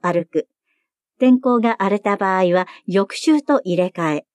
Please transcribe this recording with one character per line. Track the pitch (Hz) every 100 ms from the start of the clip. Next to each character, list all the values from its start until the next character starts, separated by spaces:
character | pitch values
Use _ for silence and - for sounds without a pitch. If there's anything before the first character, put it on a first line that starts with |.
| 180
歩 | 170 170
く。 | 156 - _ _ _ _ _ _ -
天 | 254 254
候 | 254 240
が | 233 226
荒 | 196
れ | 202
た | 208 202
場 | 196 185
合 | 185
は、 | 180 180 - -
翌 | 185 196 -
週 | - 302
と | 285 285 185
入 | 175
れ | 180
替 | 175 160 147
え。 | -